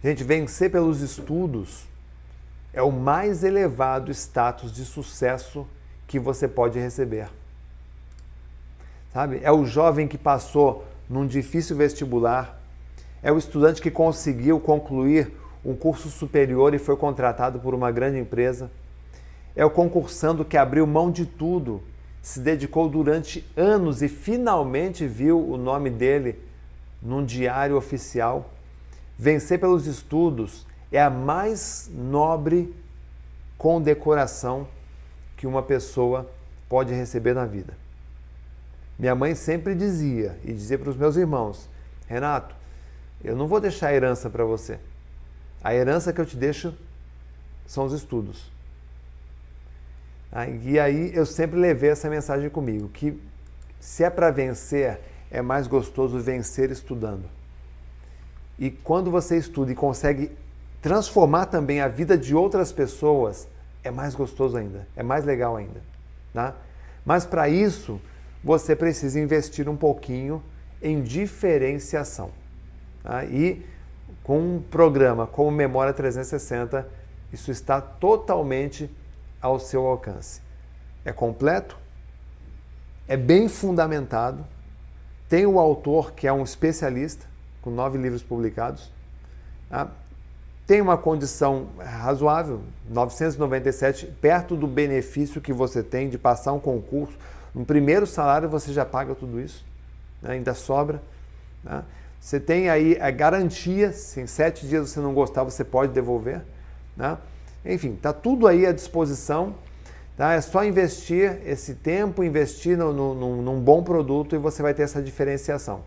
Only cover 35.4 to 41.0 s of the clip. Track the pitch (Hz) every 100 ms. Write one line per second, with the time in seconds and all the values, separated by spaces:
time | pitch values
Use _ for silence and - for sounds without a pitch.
35.4 | 131 131 131 131 - - 123 131 127 -
36.4 | - - - 127 127 123 123 120 117 123
37.4 | 120 101 90 - - - - - - -
38.4 | - - - - - - 127 127 143 160
39.4 | - 165 165 180 202 175 147 117 104 85
40.4 | - 113 104 135 139 127